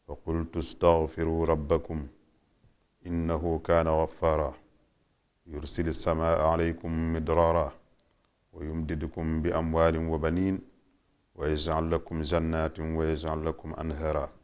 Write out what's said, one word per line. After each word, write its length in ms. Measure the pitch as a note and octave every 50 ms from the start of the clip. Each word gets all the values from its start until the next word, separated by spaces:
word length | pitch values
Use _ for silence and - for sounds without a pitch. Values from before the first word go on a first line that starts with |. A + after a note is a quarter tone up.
| _
"Fa 80 | - D2 - -
qultu 360 | E2 E2 E2 D#2+ E2 - E2+
staghfiru 840 | D2+ - - - F2+ E2+ E2+ E2 D#2+ D#2 - E2 E2 E2 E2 E2 E2
rabbakum 600 | D#2+ E2 D#2 D2 D2+ E2+ D#2 - - E2 D#2 C#2 C2 - _ _ _ _ _ _ _ _ _ _ _ _ _ _ _ _ _ -
innahu 560 | F2+ E2+ E2+ E2 E2 E2 D#2 E2+ F2 E2 D#2
kaana 280 | - - E2+ E2 D#2+ D#2+ D#2+
ghaffara, 560 | D#2+ D#2+ - - - E2+ D#2+ D#2 D#2 D2+ C#2 - - - _ _ _ _ _ _ _ _ _ _ _ _ _ _ _ _
yursili 480 | - D2 C#2+ C#2 - - - E2 D#2+ D2+
samaa 580 | - - F2+ D#2+ D#2+ D#2+ E2 E2 - D#2 D#2+
alaykum 400 | E2 E2 E2 E2 E2 - - E2+ E2 D#2+ E2 E2
midraara, 600 | D#2+ E2 D#2 D#2 D#2+ E2+ E2+ E2 E2 E2+ D2+ C#2 - - _ _ _ _ _ _ _ _ _ _ _ _ _ _
wa 120 | - E2 D2+
yumdidkum 760 | D2+ D#2+ E2 D#2+ D2+ E2 D2+ E2 D#2+ - F2+ D#2+ D#2+ D#2+ D#2+
bi 100 | D#2 -
amwaalin 560 | - D#2+ E2 D#2+ D#2+ E2 E2 E2 D#2+ D#2+ E2 D#2+
wa 100 | D#2+ D2+
baniin, 420 | D#2+ D#2+ E2 F2+ F#2+ F#2+ F#2+ - - - _ _ _ _ _ _ _ _ _ _ _ _ _
wa 120 | - D2+ D#2
yaj'al 400 | D2+ D2+ D2+ E2 D#2 D#2+ D#2+ E2
lakum 340 | E2 D#2+ - - E2 D#2+
jannaatin 720 | D#2 D2 F2 E2+ E2 D#2+ E2 D#2+ D#2+ D#2 - - D#2 D#2+ D#2+
wa 80 | D#2+ D#2+
yaj'al 380 | D#2+ D#2+ D2 D#2+ D#2+ D#2 D#2
lakum 300 | D#2 D#2+ D#2 - - D#2+ - -
anhaara." 500 | D#2+ D#2+ D2 D2 D#2+ D#2 D2+ D2 C#2+ - - -